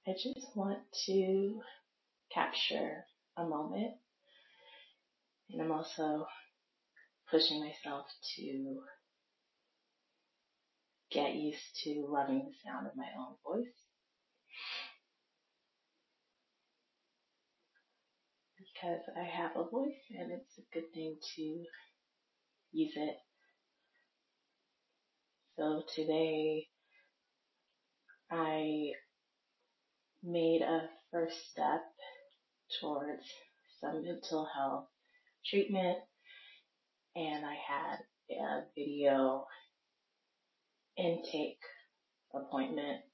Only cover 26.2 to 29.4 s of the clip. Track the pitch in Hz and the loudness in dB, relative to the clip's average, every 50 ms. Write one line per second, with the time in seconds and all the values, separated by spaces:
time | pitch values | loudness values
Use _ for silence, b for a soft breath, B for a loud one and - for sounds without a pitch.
26.2 | 160 160 160 156 156 156 156 156 - _ _ _ b b b b b b b _ | 4 4 2 2 2 2 2 0 -4 _ _ _ b b b b b b b _
27.2 | _ _ _ _ _ _ _ _ _ _ _ _ _ _ _ _ _ - - _ | _ _ _ _ _ _ _ _ _ _ _ _ _ _ _ _ _ -20 -20 _
28.2 | _ _ 165 165 160 156 156 156 156 156 156 151 151 143 - - - _ _ _ | _ _ 0 2 2 4 4 2 2 2 2 2 0 -2 -2 -6 -12 _ _ _
29.2 | _ _ _ _ | _ _ _ _